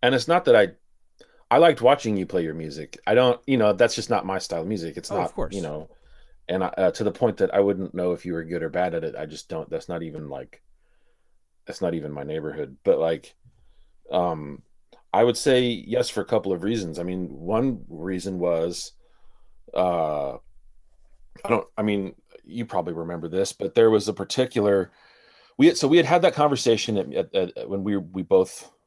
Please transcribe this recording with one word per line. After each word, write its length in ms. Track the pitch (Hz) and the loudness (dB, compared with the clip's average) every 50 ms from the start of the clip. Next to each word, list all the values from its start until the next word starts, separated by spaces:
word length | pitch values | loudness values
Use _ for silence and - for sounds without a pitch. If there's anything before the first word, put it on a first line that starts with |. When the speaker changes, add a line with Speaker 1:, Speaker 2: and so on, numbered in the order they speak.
Speaker 1:
And 140 | - 123 135 | 4 4 2
it's 120 | 127 117 - | 2 2 2
not 160 | 165 180 175 | 2 2 4
that 100 | - 120 | 6 6
I, 140 | 113 104 95 - _ _ _ _ _ _ _ _ _ - _ _ _ _ _ | 6 6 4 0 _ _ _ _ _ _ _ _ _ -20 _ _ _ _ _
I 60 | 117 135 | 4 6
liked 240 | 165 170 151 120 | 6 6 6 6
watching 340 | 113 123 143 143 - 117 107 | 6 4 4 4 2 -2 -2
you 100 | 98 92 | -2 -2
play 180 | - - 92 85 | -2 -2 -2 -2
your 100 | 80 78 | -2 -4
music. 440 | 80 80 78 71 76 78 - - - _ | -8 -10 -10 -10 -12 -14 -14 -16 -10 _
I 80 | - 107 | 2 4
don't, 280 | 120 127 127 120 - _ | 4 4 4 2 0 _
you 120 | - 139 123 | 0 0 4
know, 160 | 110 104 104 | 4 4 4
that's 220 | 92 110 - - | 4 4 2 2
just 140 | - 110 - | -2 -4 -2
not 160 | 117 101 - | -2 -2 -2
my 120 | 92 95 95 | -2 -6 -6
style 220 | - - - 85 | -4 -6 -6 -6
of 60 | 80 92 | -4 -4
music. 280 | 110 95 82 82 78 | -4 -6 -6 -8 -10
It's 140 | - - - | -12 -10 -6
Speaker 2:
Oh, 100 | - 87 | -4 -4
of 0 | |
Speaker 1:
not, 140 | 90 - - | -4 -4 -4
Speaker 2:
course. 220 | - - - 98 | -6 -8 -6 -6
Speaker 1:
you 60 | 101 | -6
know, 280 | 87 78 76 76 78 - - _ _ - - - - - - - _ - | -6 -6 -8 -10 -12 -14 -20 _ _ -20 -20 -20 -20 -20 -20 -20 _ -6
and 160 | 87 95 92 | -4 -2 -2
I, 40 | 90 - - | -2 -2 2
uh, 140 | 95 90 | 2 2
to 120 | 82 - 113 | 2 0 -4
the 80 | 104 | -4
point 260 | 98 - - 117 98 - | -2 0 0 0 2 2
that 160 | 98 92 - | -2 0 2
I 60 | 98 | 2
wouldn't 340 | 101 98 101 90 95 90 - | 2 2 2 -2 -4 -8 -6
know 200 | 90 90 90 90 | -4 -4 -4 -4
if 120 | 87 - | -4 -6
you 80 | 87 87 | -8 -8
were 100 | 82 82 | -6 -6
good 180 | 80 87 85 80 | -6 -6 -6 -6
or 60 | 80 | -4
bad 240 | 78 87 90 90 82 | -2 -2 -2 -2 -2
at 80 | 82 80 | -4 -6
it. 120 | 78 71 - | -8 -8 -8
I 80 | 78 | -12
just 240 | 78 78 76 - _ | -12 -12 -16 -14 _
don't, 200 | - 80 - - | -10 -10 -10 -8
that's 200 | 82 80 - - | -10 -10 -8 -8
not 120 | 87 85 85 | -10 -8 -8
even, 260 | 80 73 78 78 71 | -10 -12 -12 -14 -12
like, 340 | 69 67 64 - - - _ _ - _ _ _ _ _ _ _ _ _ _ _ _ _ _ _ _ _ _ | -12 -14 -14 -16 -20 -20 _ _ -20 _ _ _ _ _ _ _ _ _ _ _ _ _ _ _ _ _ _
that's 160 | - - - | -16 -12 -6
not 120 | 95 87 85 | -4 -4 -4
even 180 | 82 73 76 | -4 -6 -8
my 120 | 73 73 71 | -10 -10 -10
neighborhood. 540 | 73 76 80 76 78 73 78 73 67 67 - _ | -8 -8 -8 -6 -8 -8 -8 -10 -10 -12 -6 _
But, 140 | - 90 67 | 2 2 2
like, 360 | 80 82 82 82 - - _ _ _ - _ _ _ - - _ - _ _ _ _ - | 2 0 0 -2 -6 -16 _ _ _ -20 _ _ _ -20 -20 _ -20 _ _ _ _ -4
um, 500 | - 92 87 87 82 78 76 71 71 69 - _ _ _ _ _ _ _ _ _ - | -2 0 0 0 -4 -6 -8 -12 -14 -16 -18 _ _ _ _ _ _ _ _ _ 2
I 100 | 95 113 | 4 4
would 140 | 123 120 - | 4 2 0
say 240 | - 147 131 127 127 | 2 2 4 4 4
yes 460 | 123 117 92 - - 110 123 123 - | 2 -2 -4 -6 -4 -2 -2 -2 -2
for 120 | - 110 | -2 -6
a 40 | 95 | -4
couple 280 | - - 110 92 98 95 | 0 0 0 0 0 -4
of 100 | 87 82 | -2 -2
reasons. 360 | 101 117 117 98 85 78 82 | -2 -2 -2 -2 -6 -6 -6
I 40 | 87 | -6
mean, 240 | 90 92 92 90 80 | -6 -6 -6 -6 -8
one 540 | 65 69 78 87 104 110 127 135 123 - - - | -10 -12 -6 -2 -2 0 0 0 -2 -4 -10 -14
reason 500 | - 78 80 92 95 92 87 98 95 90 | -14 -10 -8 -6 -6 -4 -6 -6 -6 -2
was, 540 | 87 87 85 82 82 85 90 - - - _ - _ _ _ _ - - - - - - - - - - - | 0 0 0 0 0 -2 -4 -8 -12 -14 _ -20 _ _ _ _ -20 -20 -20 -20 -20 -20 -20 -20 -20 -10 -4
uh, 600 | - 92 92 87 87 80 78 76 73 71 69 64 64 _ - - - - - - - - - _ _ - - - _ - - - - - | -2 0 0 0 0 -2 -2 -2 -4 -4 -6 -8 -10 _ -20 -20 -20 -20 -20 -20 -20 -20 -20 _ _ -20 -20 -20 _ -20 -20 -20 -14 -4
I 60 | 101 | -2
don't, 180 | 117 107 - - _ - | -2 -2 -2 -4 _ -4
I 40 | 107 | -2
mean, 320 | 107 104 101 95 95 - _ _ _ _ - _ | -2 0 -2 -4 -6 -10 _ _ _ _ -20 _
you 200 | - 82 120 117 | -16 -10 -10 -10
probably 280 | - - 95 85 82 82 | -6 -4 -4 -4 -4 -6
remember 340 | 82 82 82 85 85 80 85 | -8 -8 -8 -8 -8 -8 -6
this, 260 | 82 92 98 98 - | -2 -2 -2 -2 -4
but 220 | _ - 95 - | _ -8 -2 4
there 140 | - 113 113 | 6 6 6
was 180 | 110 107 98 101 | 6 4 2 0
a 60 | 101 | -4
particular, 800 | - 98 - - - 127 127 - 120 101 104 101 98 92 - _ _ _ _ _ _ _ _ _ _ _ _ _ - | -6 -6 -6 -2 -2 -2 0 0 0 2 4 2 2 0 -2 _ _ _ _ _ _ _ _ _ _ _ _ _ 6
we 100 | 131 170 | 6 6
had, 100 | 175 - | 6 6
so 100 | - 139 | 2 4
we 100 | 151 175 | 6 6
had 80 | 165 | 6
had 160 | 135 170 180 170 | 6 4 4 4
that 100 | 180 - | 4 2
conversation 640 | 147 147 151 143 131 - 123 117 104 - - 110 101 | 4 2 2 2 2 2 2 2 2 2 -2 -2 -2
at, 360 | - - - - 95 - - | -2 -2 -2 -4 -4 -2 -2
at, 220 | 98 92 90 - - | -2 -2 -2 -4 -10
at, 120 | - - | -10 -8
when 140 | 98 98 95 | -6 -6 -4
we, 140 | 101 104 98 | -2 -2 -2
we 260 | 87 80 92 95 92 | -4 -4 -8 -8 -2
both 480 | - - - 117 113 - - - - _ _ _ | 4 4 4 4 4 0 -18 -20 -20 _ _ _